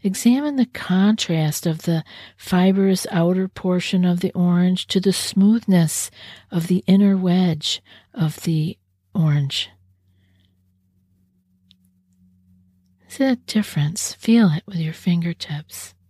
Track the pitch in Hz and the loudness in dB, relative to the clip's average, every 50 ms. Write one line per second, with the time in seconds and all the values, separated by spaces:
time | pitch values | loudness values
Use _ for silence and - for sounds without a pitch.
0 | - 202 190 - - 240 247 269 294 302 285 262 240 - _ - - - 180 185 | -4 -4 -4 0 2 2 2 2 0 -2 0 -2 -2 -2 _ -14 -6 -2 0 2
1 | 190 208 220 - - - 170 160 156 151 147 - - 170 156 160 - - 165 160 | 4 2 2 0 -2 -2 0 0 0 -2 -2 -4 -4 -4 -4 -4 -2 -2 -2 -2
2 | 151 - - - - - _ _ - - 185 180 185 190 190 196 190 190 190 180 | -4 -8 -20 -20 -20 -20 _ _ -6 -2 0 2 4 4 4 2 2 2 0 0
3 | - - - 170 170 175 185 185 190 190 _ - - 185 180 180 175 - - 185 | -4 -4 -2 0 2 2 2 0 -2 -4 _ -6 -4 -2 -2 -2 -2 -2 0 0
4 | 180 180 175 180 190 185 - 180 180 175 175 175 180 180 185 - - _ - 196 | 2 2 0 0 -2 -4 -2 0 0 2 2 2 2 2 0 -2 -4 _ -2 0
5 | 185 202 180 - - - - 190 196 202 220 233 - - 190 175 165 160 - - | 0 0 -2 -2 -6 -4 0 2 4 4 4 2 2 2 2 2 2 2 -2 -6
6 | - - _ - - - - - _ _ - 175 165 - 180 190 - - 190 196 | -8 -10 _ -20 -20 -20 -20 -20 _ _ -4 -4 -2 0 -2 -2 2 2 4 4
7 | 202 196 196 185 185 180 175 185 185 175 160 151 - - - - _ _ - - | 4 4 2 2 0 2 2 2 2 0 0 -2 -4 -8 -8 -8 _ _ -20 -20
8 | _ _ - 247 160 156 151 - - 175 165 156 151 170 - _ _ _ _ _ | _ _ -4 -4 -4 -4 -4 -6 -4 -2 -2 -2 -2 -4 -8 _ _ _ _ _
9 | _ _ _ - 160 156 147 147 143 139 - - - - _ _ _ _ _ _ | _ _ _ 0 0 2 2 0 -2 -2 -6 -8 -10 -10 _ _ _ _ _ _
10 | _ _ _ _ _ _ _ _ _ _ _ _ _ _ _ _ _ _ _ _ | _ _ _ _ _ _ _ _ _ _ _ _ _ _ _ _ _ _ _ _
11 | _ _ _ _ _ _ _ _ _ _ _ _ _ _ _ _ _ _ _ _ | _ _ _ _ _ _ _ _ _ _ _ _ _ _ _ _ _ _ _ _
12 | _ _ _ _ _ _ _ _ _ _ _ _ _ _ _ _ _ _ _ _ | _ _ _ _ _ _ _ _ _ _ _ _ _ _ _ _ _ _ _ _
13 | _ _ - - 269 269 254 247 _ - - 220 208 - - 151 147 147 180 - | _ _ -4 -2 0 0 0 -2 _ -4 -2 -2 -2 -2 -2 -2 -2 -2 -2 -6
14 | - - - _ - 226 226 233 220 180 147 165 _ - 196 165 160 156 160 - | -10 -10 -10 _ 0 4 4 4 4 4 2 -2 _ -8 -8 -6 -6 -6 -8 -4
15 | - 185 175 170 170 170 170 _ - - 151 147 151 _ - - - - _ _ | -2 0 0 0 -2 -4 -8 _ -10 -10 -10 -10 -10 _ -18 -18 -18 -20 _ _
16 | _ | _